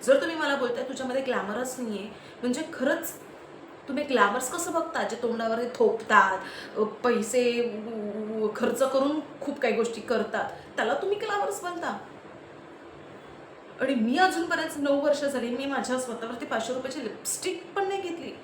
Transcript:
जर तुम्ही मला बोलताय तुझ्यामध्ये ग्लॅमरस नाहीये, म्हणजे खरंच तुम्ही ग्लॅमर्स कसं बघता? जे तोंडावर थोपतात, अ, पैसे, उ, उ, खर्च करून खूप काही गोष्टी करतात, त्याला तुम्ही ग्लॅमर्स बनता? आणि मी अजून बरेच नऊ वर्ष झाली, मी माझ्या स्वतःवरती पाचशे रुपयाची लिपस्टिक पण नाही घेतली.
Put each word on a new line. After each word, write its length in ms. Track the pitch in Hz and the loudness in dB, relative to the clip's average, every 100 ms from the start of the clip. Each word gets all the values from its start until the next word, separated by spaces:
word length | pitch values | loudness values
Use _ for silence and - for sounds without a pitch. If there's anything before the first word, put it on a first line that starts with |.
जर 180 | - 277 | 8 6
तुम्ही 140 | 339 320 | 6 -2
मला 200 | 294 277 | 0 2
बोलताय 280 | 247 240 | 0 -2
तुझ्यामध्ये 380 | 254 262 254 247 | -4 -4 -2 -2
ग्लॅमरस 540 | 262 220 190 220 254 - | 0 -2 -2 -2 -4 -4
नाहीये, 240 | 240 202 208 - - - | -4 -4 -6 -12 -16 -4
म्हणजे 200 | 247 262 320 | -2 -2 -2
खरंच 400 | - 262 311 - - - - - - - - - | 0 2 2 -2 -10 -14 -18 -18 -18 -18 -18 -6
तुम्ही 160 | 269 | -4
ग्लॅमर्स 480 | 285 247 202 220 - | 2 6 6 4 -2
कसं 200 | 339 359 | -4 0
बघता? 320 | 330 320 269 | 0 0 -2
जे 120 | 208 220 | -2 0
तोंडावर 420 | 240 220 226 226 240 - | -2 0 0 0 -2 4
थोपतात, 640 | 226 - - 214 190 185 - - - - | 4 4 6 8 8 4 -4 -10 -8 0
अ, 40 | |
पैसे, 800 | 208 - 247 220 208 254 247 240 | 0 2 2 2 2 4 4 4
उ, 800 | 240 214 214 226 208 208 214 220 | 0 -2 -6 -6 -4 -4 -4 0
उ, 40 | 214 214 | 0 0
खर्च 280 | 233 208 | 0 2
करून 360 | 269 262 285 302 285 - | 4 4 4 2 -4 -8
खूप 180 | - - | -6 -2
काही 160 | 240 214 | 0 2
गोष्टी 260 | 220 - | 0 -2
करतात, 480 | - 226 202 208 - - - - | 0 0 0 -2 -4 -6 -10 -2
त्याला 180 | 220 | 0
तुम्ही 240 | 277 381 403 | 2 2 0
ग्लॅमर्स 460 | 427 403 403 403 | 0 0 0 -2
बनता? 340 | 349 339 302 208 - - - - - - - - - - - - - - - - - - | -6 -4 -4 -6 -10 -16 -18 -18 -18 -18 -18 -18 -18 -18 -18 -18 -18 -18 -18 -18 -18 -4
आणि 140 | 262 269 | 0 2
मी 220 | 220 285 | 2 6
अजून 320 | 370 339 339 | 4 4 0
बरेच 280 | 330 320 302 | 0 0 -2
नऊ 240 | 285 277 | 2 4
वर्ष 200 | 294 285 | 4 4
झाली, 280 | 285 254 233 | 2 0 -2
मी 160 | 247 277 | -2 -2
माझ्या 340 | 262 220 254 | -2 0 -2
स्वतःवरती 460 | 254 220 233 240 - | -2 -6 -6 -8 -4
पाचशे 280 | 240 220 | -4 -2
रुपयाची 300 | 254 262 294 | -4 -4 -4
लिपस्टिक 600 | 226 175 - - 359 339 - - | -6 -6 -6 -4 -2 -4 -4 -2
पण 120 | 392 | 0
नाही 140 | 392 | 0
घेतली. 300 | 370 330 233 - | -4 -6 -8 -12